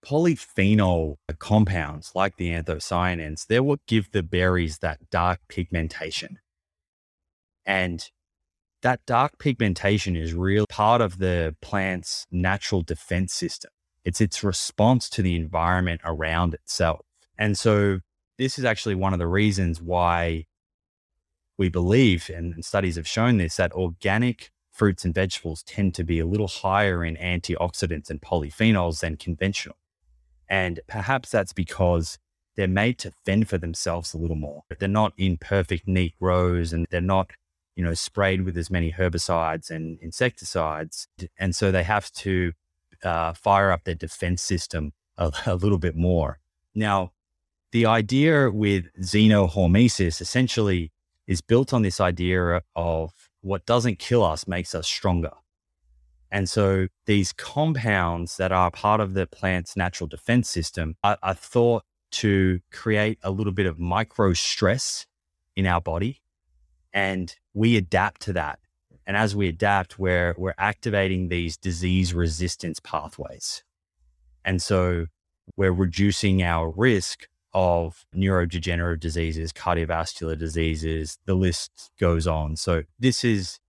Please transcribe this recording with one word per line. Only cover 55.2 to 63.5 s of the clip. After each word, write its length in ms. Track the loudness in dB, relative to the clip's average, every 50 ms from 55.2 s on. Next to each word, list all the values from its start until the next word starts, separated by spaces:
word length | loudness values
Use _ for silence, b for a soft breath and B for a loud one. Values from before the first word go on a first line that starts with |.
| 0 -4 -6 _ _ _ _ _ _ _ _ _ _ _ _ _ _ _ _ _ _ _
And 180 | -4 -4 -2 0
so 380 | 0 2 4 4 4 2 0 -2 _ _ _
these 260 | 2 2 2 2 0
compounds 1080 | -4 -10 -14 -8 -2 -2 0 0 0 0 0 2 2 2 2 0 -2 -4 -6 -8 -4 -4
that 140 | -2 0
are 200 | 2 2 2 2
part 280 | 0 0 0 2 2 2
of 140 | 2 0 -2
the 140 | -2 -4 -4
plant's 480 | -6 -4 -2 -2 0 0 -4 -6 -4 -4
natural 300 | -4 -2 -4 -6 -10 -10
defense 420 | -10 -12 -2 0 2 2 2 0
system 460 | -4 -4 -4 -4 -4 -6 -6 -6 -6 _ 0
are, 140 | 0 0 0 -2
are 100 | -4 -4
thought 500 | -4 -8 -2 2 4 4 4 2 0 -2 _ _ _ _ _
to 480 | -8 0 2 4 4 4 4 4 2 0 -4 _
create 480 | -20 -8 -2 0 2 2 2 0 -2 -4 -6
a 80 | -6
little 220 | -4 -2 -2 -2